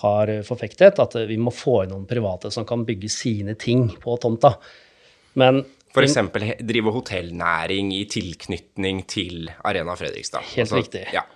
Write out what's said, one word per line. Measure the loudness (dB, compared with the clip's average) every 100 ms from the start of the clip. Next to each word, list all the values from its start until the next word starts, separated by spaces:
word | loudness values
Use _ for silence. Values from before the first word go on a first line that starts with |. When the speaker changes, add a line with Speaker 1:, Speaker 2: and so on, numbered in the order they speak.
Speaker 1:
har, | 2 4 2
eh, | 0
forfektet, | -4 -6 -6 6 8 8
at, | 2 0
eh, | -2
vi | -2
må | -2
få | -2 2 2
inn | 2
noen | -6 -6
private | -2 -2 -4 -6
som | -8
kan | -4 -4 -4
bygge | -6 -6
sine | -4 -2 -2 -4 -6
ting | 0 2 2
på | -2 -4 -2
tomta. | -2 4 4 4 -4 -20 _ _ _ _ _ 4
Men | 6 6 0 -12 _
Speaker 2:
For | 2
Speaker 1:
in- | 4
Speaker 2:
eksempel | 4 0 -2
he-, | -4 -4
drive | -2 0 0
hotellnæring | -2 -4 -6 -6 -4 -2 0 0 -2 -2
i | -4 -4
tilknytning | -6 -6 -10 -8 -8 -8 -4 -2 -2 -4
til | -6 -6 -8 -12 -6
Arena | -4 -2 -4
Fredrikstad. | -6 -8 -8 -8 -10
Speaker 1:
Helt | -6 -4 0
Speaker 2:
Altså, | -2
Speaker 1:
riktig. | -2 -8 -6
Speaker 2:
ja. | -6 -6